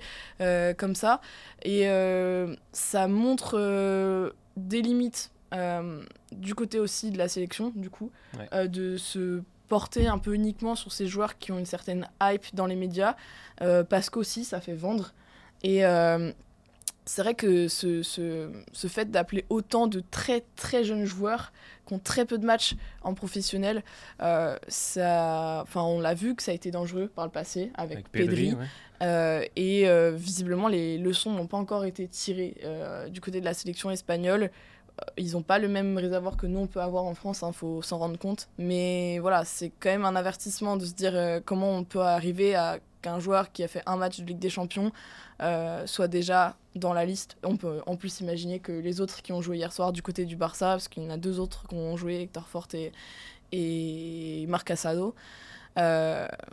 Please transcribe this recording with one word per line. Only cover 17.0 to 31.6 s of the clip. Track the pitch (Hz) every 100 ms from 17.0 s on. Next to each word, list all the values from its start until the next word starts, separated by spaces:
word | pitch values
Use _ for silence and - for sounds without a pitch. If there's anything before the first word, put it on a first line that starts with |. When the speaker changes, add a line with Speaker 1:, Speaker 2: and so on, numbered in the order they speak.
Speaker 1:
c'est | - -
vrai | 196 233
que | 214 180 175
ce, | - 180 170
ce, | 170 - 170 160 156 135 -
ce | - 185
fait | 220 214
d'appeler | 196 175 196 -
autant | 226 202 226 233
de | 190 180
très, | - - 240 240 -
très | - 247 214
jeunes | 214
joueurs | 202 185 202 233 - - - - -
qui |
ont | 190
très | - - 240
peu | 226
de | 226
matchs | 226 - - - -
en | -
professionnel, | 190 190 202 190 196 196 220 - - - -
euh, | 170 165 165 - -
ça, | - - 185 175 170 165 160 160 160
enfin, | - 180
on | 170 170
l'a | 160
vu | 170 214 247
que |
ça | -
a |
été | 170 185
dangereux | 175 175 185 196
par | - 185
le |
passé | 151 160 180 202 254
avec | 170 151
Speaker 2:
Avec | 95
Pedri, | - 180 175 190
Speaker 1:
Pedri. |
Speaker 2:
ouais. | 233 135 - - -
Speaker 1:
Euh, | 180 170 165 160 - -
et, | 185 202 196
euh, | 175 165 160
visiblement, | 175 180 180 175 214
les | 185 165 165
leçons | 180 185 220
n'ont | 202 170
pas |
encore | 202